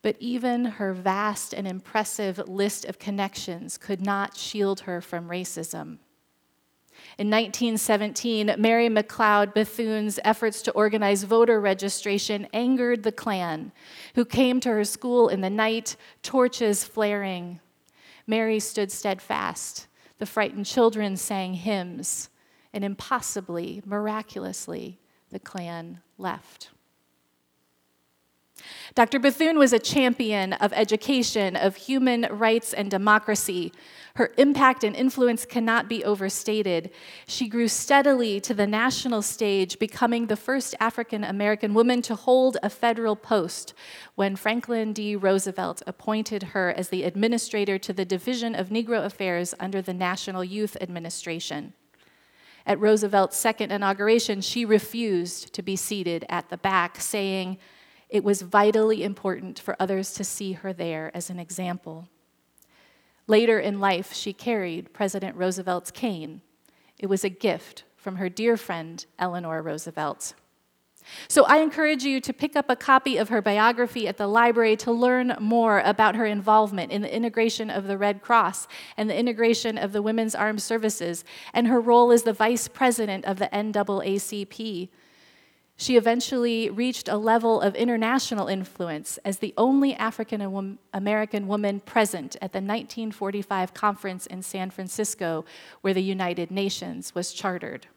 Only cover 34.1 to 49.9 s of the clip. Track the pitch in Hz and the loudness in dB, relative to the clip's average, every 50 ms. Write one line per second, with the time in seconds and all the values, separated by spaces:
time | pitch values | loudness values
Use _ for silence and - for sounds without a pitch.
34.1 | _ - 240 - - - 285 285 285 269 285 262 254 262 - 208 202 - 262 262 | _ 0 0 2 6 6 6 6 6 6 6 4 6 4 0 -2 0 0 0 0
35.1 | - 269 247 247 226 233 - - - 247 226 226 226 233 - 202 233 226 202 202 | 2 4 4 4 4 0 -4 -4 -2 -2 2 2 2 2 2 0 -4 -2 0 0
36.1 | 208 196 196 196 - - - 214 214 214 208 196 175 165 165 185 - - - - | 0 0 0 -4 -4 -4 -2 -2 0 0 0 0 0 0 -2 -6 -16 -16 -20 -20
37.1 | - - - - - - 254 214 214 233 233 220 - - - - 285 277 269 285 | -20 -20 -12 -10 -4 -4 -4 -2 0 0 0 2 0 -2 2 6 6 6 8 6
38.1 | 269 254 240 220 202 202 196 - 233 202 202 208 214 214 233 262 254 - - 254 | 4 4 2 0 0 -2 -2 -2 0 0 2 2 2 2 2 0 0 -2 -2 -2
39.1 | 233 214 208 - - - 220 208 196 196 190 180 - - 220 214 - - 254 233 | -2 0 -2 -4 -4 -2 0 2 2 2 0 0 0 -4 -4 -4 0 0 2 2
40.1 | 233 233 233 214 214 208 - - 262 269 247 - - - 214 233 - - 233 - | 2 0 0 -2 -4 -4 -2 -2 -2 -2 -2 -4 -4 -2 -2 -2 0 -2 -6 -4
41.1 | 233 208 208 - 196 202 208 208 214 214 - 214 208 220 233 247 247 247 240 - | -4 -6 -4 -4 -2 0 2 2 2 2 0 2 4 4 6 6 4 0 0 -4
42.1 | 226 202 - - 254 262 262 262 247 - - 208 - - - 233 226 233 226 220 | -6 -2 4 4 6 6 6 4 2 0 -4 -4 -2 0 0 0 2 2 0 0
43.1 | 208 208 - - 233 208 165 160 - - - - - - - - - - - - | -2 -2 0 2 2 2 2 0 -6 -10 -12 -14 -18 -20 -20 -20 -20 -20 -20 -12
44.1 | _ - 196 196 196 190 - 214 226 240 - - 240 226 220 214 208 214 208 208 | _ 0 0 0 0 -2 -2 -2 -2 -2 -2 -2 -2 -2 -2 -2 -4 -4 -4 -4
45.1 | 208 202 190 190 190 196 190 196 185 190 180 175 165 - - - 185 _ - - | -2 2 2 4 4 4 2 -2 -4 -4 -4 -4 -6 -6 -10 -12 -12 _ -4 -2
46.1 | 214 214 214 - 220 202 190 175 - 202 185 180 - - 185 - - 180 - 180 | -2 -2 -2 -4 -6 -8 -8 -4 -2 0 0 0 0 -2 -4 -4 -4 -2 -2 -2
47.1 | 175 196 214 226 240 226 - - - 214 202 202 196 190 - - 190 190 190 180 | 0 2 2 2 2 0 -2 -2 -2 -2 0 0 0 -2 -4 -6 -4 -4 -2 -2
48.1 | 190 180 - 247 254 240 233 233 226 - 185 185 214 226 233 220 240 220 - 202 | -2 -4 -2 -4 -4 -2 -4 -4 -4 -4 -4 -2 -2 -2 0 0 0 -2 -2 -4
49.1 | 196 - 196 185 175 170 175 175 - - 185 190 190 196 185 - | -6 -4 -2 -2 0 -2 -2 -4 -6 -8 -8 -4 -4 -4 -4 -4